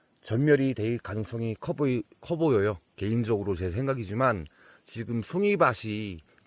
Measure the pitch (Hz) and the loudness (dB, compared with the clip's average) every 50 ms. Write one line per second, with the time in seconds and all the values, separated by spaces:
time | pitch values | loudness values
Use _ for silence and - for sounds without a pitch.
0 | _ _ _ _ - - 110 123 147 151 143 135 135 135 123 - 104 113 120 110 | _ _ _ _ -8 -2 0 2 4 6 6 6 4 2 0 0 -2 -2 -2 -2
1 | - - 101 107 104 - 117 113 117 113 107 - - 160 170 - 147 131 123 117 | -4 -6 -6 -6 -6 -6 -6 -4 -4 -4 -4 -4 -6 -6 -2 0 0 0 0 0
2 | - - - _ - - 170 156 165 151 123 101 98 107 101 - _ _ _ - | -2 -6 -12 _ -8 -6 -2 2 4 4 4 4 4 2 0 -2 _ _ _ -4
3 | 98 107 113 120 113 107 113 101 98 101 95 82 92 90 85 113 135 135 135 123 | -2 0 0 0 2 2 0 0 0 0 -2 0 -2 -2 -2 -2 -2 -2 -2 -2
4 | 107 90 104 120 135 127 110 90 73 - _ - - - - - _ - - 113 | -4 -4 -2 0 2 2 2 0 -4 -10 _ -20 -20 -20 -20 -20 _ -14 -12 -10
5 | 113 117 117 117 107 - 160 185 202 208 202 160 165 131 110 - - 110 104 107 | -6 -4 -4 -4 -4 -4 -2 0 2 2 4 4 4 4 2 0 -4 -6 -4 -4
6 | 107 101 90 80 - - - - - | -6 -6 -8 -10 -14 -20 -20 -20 0